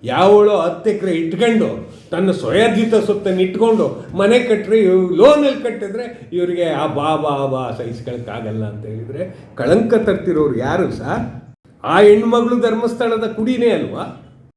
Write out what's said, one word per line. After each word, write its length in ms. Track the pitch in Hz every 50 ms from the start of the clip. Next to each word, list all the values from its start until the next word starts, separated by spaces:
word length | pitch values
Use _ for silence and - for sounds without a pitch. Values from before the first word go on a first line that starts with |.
| 110
ಯಾವಳೋ 520 | 117 123 147 180 196 208 208 208 208 208 185
ಹತ್ತು 320 | 165 175 170 - - 220
ಎಕರೆ 220 | 202 - 190 190
ಇಟ್ಕೊಂಡು, 760 | 170 160 165 165 170 175 233 240 226 214 - - 120 113 - - - - - -
ತನ್ನ 200 | - 165 190 190
ಸ್ವಯಾರ್ಜಿತ 640 | 175 - - - 147 190 226 233 - 202 226 220 220
ಸೊತ್ತನ್ನು 460 | 214 - - 202 202 - 196 185 185
ಇಟ್ಕೊಂಡು 760 | 185 185 - - 220 226 220 202 165 131 - - - - - 190
ಮನೆ 220 | 196 202 233 247
ಕಟ್ಟ್ರೆ, 400 | 240 240 220 196 - 190 214 220
ಇವ್ 380 | 208 185 185 185 185 180 160 156
ಲೋನಲ್ಲಿ 460 | 214 277 294 294 285 277 254 190 -
ಕಟ್ಟಿದ್ರೆ 680 | 240 220 - 208 196 196 247 247 240 240 - - - -
ಇವ್ರಿಗೆ 320 | 175 175 180 175 170 175
ಆ 220 | 165 151 139 151 151
ಬಾ, 280 | - 143 143 156 156
ಬಾ, 320 | 151 151 151 143 139 139 135
ಬಾ 240 | 127 131 131 120 110 -
ಸಹಿಸ್ಕೊಳಕ್ಕಾಗಲ್ಲ 880 | 120 117 120 123 - 127 123 117 113 107 104 - 110 107 110 110 110
ಅಂತ 200 | 107 104 107 110
ಹೇಳಿದ್ರೆ, 520 | 110 110 110 117 123 - - 180 190 - - - - -
ಕಳಂಕ 380 | - 123 131 170 214 226 226 240
ತರ್ತಿರೋರು 640 | 220 - 208 185 - - 175 165 151 151 143 123 110
ಯಾರು 340 | 123 135 156 185 180 127
ಸರ್? 640 | 107 110 113 135 175 233 - - - - - - - _ _ _ _ _ -
ಆ 160 | - 156 185
ಹೆಣ್ಮಗಳು 640 | 208 208 208 208 226 226 233 240 233 240 247 240
ಧರ್ಮಸ್ಥಳದ 720 | 208 226 220 220 240 233 - - 247 233 226 220 220 214 220
ಕುಡಿನೇ 340 | - 220 240 254 240 240 233
ಅಲ್ವಾ? 500 | 202 160 127 95 - 139 190 - 135 - - - - - - _ _